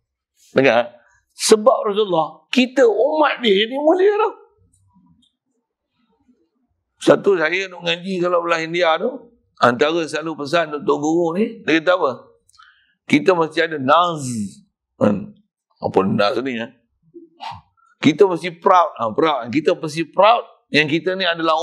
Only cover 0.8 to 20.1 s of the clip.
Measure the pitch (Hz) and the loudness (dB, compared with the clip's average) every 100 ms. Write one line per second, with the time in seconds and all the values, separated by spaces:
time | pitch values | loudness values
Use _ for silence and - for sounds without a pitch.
0.8 | 120 - _ _ _ - - 214 220 - | 0 -8 _ _ _ -8 2 4 6 4
1.8 | 214 202 208 165 147 - _ 247 247 277 | 2 -2 0 0 -2 -8 _ 0 0 2
2.8 | 240 208 269 311 285 214 240 190 226 269 | 2 4 0 2 0 0 2 2 0 -4
3.8 | 302 359 392 415 427 - _ _ _ _ | -4 0 0 2 -2 -6 _ _ _ _
4.8 | _ _ _ _ _ _ _ _ _ _ | _ _ _ _ _ _ _ _ _ _
5.8 | _ _ 440 453 _ _ _ _ _ _ | _ _ _ _ _ _ _ _ _ _
6.8 | _ _ - - 196 180 156 180 190 180 | _ _ 0 2 2 0 0 -4 -6 -8
7.8 | 170 175 185 180 175 175 170 165 160 175 | -6 -6 -6 -4 -2 -2 0 -2 -4 -2
8.8 | 165 165 226 277 - _ _ - 120 120 | 0 0 -4 -8 -16 _ _ -2 0 2
9.8 | 147 170 151 151 160 143 143 170 156 147 | 0 0 -4 -6 -8 -10 -4 -2 -2 -4
10.8 | 101 147 151 170 165 175 226 - - 160 | -4 -2 0 -2 -2 -2 -4 -4 -2 0
11.8 | 160 180 143 120 - _ _ _ - _ | 2 0 -2 -4 -14 _ _ _ -20 _
12.8 | _ _ - 147 147 180 156 160 165 151 | _ _ -4 0 2 0 0 -2 -4 -2
13.8 | 131 160 175 156 127 117 101 - _ _ | 2 2 2 -2 -8 -8 -8 -12 _ _
14.8 | _ - 104 104 - - _ _ _ _ | _ -2 0 0 -6 -18 _ _ _ _
15.8 | - 202 190 107 101 120 135 117 117 - | -2 0 2 0 0 -2 -6 -8 -10 -14
16.8 | _ _ _ - - _ - - _ _ | _ _ _ -20 -20 _ -16 -16 _ _
17.8 | _ _ - 156 202 165 180 170 202 180 | _ _ 0 4 4 2 -8 -4 2 4
18.8 | 160 - 113 104 156 139 120 139 190 160 | 2 -2 -6 -2 -2 -2 -4 -2 -2 -2
19.8 | 160 156 151 | -6 -8 -4